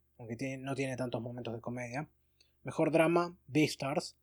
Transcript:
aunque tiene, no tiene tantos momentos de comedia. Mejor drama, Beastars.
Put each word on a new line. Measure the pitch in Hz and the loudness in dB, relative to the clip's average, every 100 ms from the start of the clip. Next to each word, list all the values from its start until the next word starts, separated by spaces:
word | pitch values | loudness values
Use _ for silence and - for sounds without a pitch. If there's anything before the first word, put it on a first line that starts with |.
| _ - | _ -16
aunque | 113 113 | -10 -6
tiene, | 135 135 | -6 -6
no | 131 135 | -4 -2
tiene | 135 127 | -2 -2
tantos | 127 120 | -4 -4
momentos | 120 123 117 | -6 -8 -6
de | 117 | -6
comedia. | 117 123 123 127 156 _ _ _ _ _ | -6 -6 -6 -6 -8 _ _ _ _ _
Mejor | 139 - 156 | -6 0 4
drama, | 156 160 170 175 180 - | 6 6 6 2 -4 0
Beastars. | 135 143 - 139 165 - - | 4 4 2 -2 -2 -4 -10